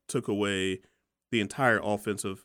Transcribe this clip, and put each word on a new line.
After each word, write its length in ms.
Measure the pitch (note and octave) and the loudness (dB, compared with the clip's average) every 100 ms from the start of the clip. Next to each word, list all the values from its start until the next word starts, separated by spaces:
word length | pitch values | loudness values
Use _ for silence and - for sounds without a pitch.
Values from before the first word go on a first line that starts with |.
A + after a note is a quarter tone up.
| - | -6
took 180 | C3 A#2 | -4 -2
away 540 | G#2 G2+ F#2+ F#2+ F#2 - _ _ _ _ | 0 2 2 0 -2 -8 _ _ _ _
the 80 | A#2 | 0
entire 400 | G2+ - B2+ G#2+ | 0 2 4 4
offensive 640 | G#2 G#2 A2 G2+ G2+ F#2+ | 2 -2 -2 -4 -6 -8